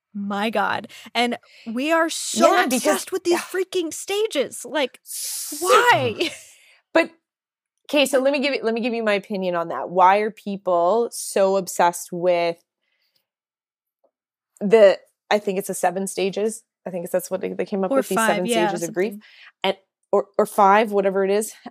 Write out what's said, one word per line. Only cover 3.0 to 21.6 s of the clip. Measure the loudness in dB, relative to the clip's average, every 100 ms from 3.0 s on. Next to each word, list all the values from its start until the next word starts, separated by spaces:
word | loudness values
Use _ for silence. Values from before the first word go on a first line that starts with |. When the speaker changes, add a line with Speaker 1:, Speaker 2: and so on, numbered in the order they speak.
| -2
Speaker 1:
with | -4
these | -2
Speaker 2:
Yeah. | -2
Speaker 1:
freaking | -2 -6 -4 -4 -4
stages. | -8 -6 -4 -2 -2 -4 -6 -6
Like, | -4 -4 -8
Speaker 2:
So | -14 -10 -10 -10 -10 -4 2
Speaker 1:
why? | 4 6 4 2 -4 -6 -8 -20 -20
<laughs> | _ _ _
Speaker 2:
But, | 0 0 _ _ _ _ _ _ _ -2
okay, | 0 2
so | 2
let | 2
me | 0
give | -2
you, | -2
let | -2 -2
me |
give | -4
you | -4
my | -2
opinion | -2 -4 -6 -4 -4
on | -4
that. | -6 -2
Why | 4 6 6
are | 0
people | -8 -10 -8 -2 2 2 2 -2
so | -6 -4 0 2 2
obsessed | -2 2 2 0 -8
with | -4 0 2 0 -4 _ _ _ _ _ _ _ _ _ _ _ _ _ _ _ _ _ _ _ -6
the, | 4 8 8 6 _ _ -2
I | -2
think | 0 -4
it's | -4
the |
seven | -2 -2 -2 -6
stages. | -2 -2 -2 -4 -6 _ _ -12
I |
think | -10 -4
that's | -4 -4
what | -6
they, | -6
they | -6 -6
came | -2
up | 0
Speaker 1:
Or | 0
Speaker 2:
with, | -2
these | 0
Speaker 1:
five, | 0 0
Speaker 2:
seven | 0
Speaker 1:
yeah, | 0 0
Speaker 2:
stages | -2 -4
of |
grief. | -2 -4
Speaker 1:
something. | -4 -18 -20 -20 _
Speaker 2:
And, | -4 -4 _ _ _
or, | -2 0 -2
or | 0
five, | 4 6 6 4
whatever | 0 0 0 0
it |
is. | 0 -2 -10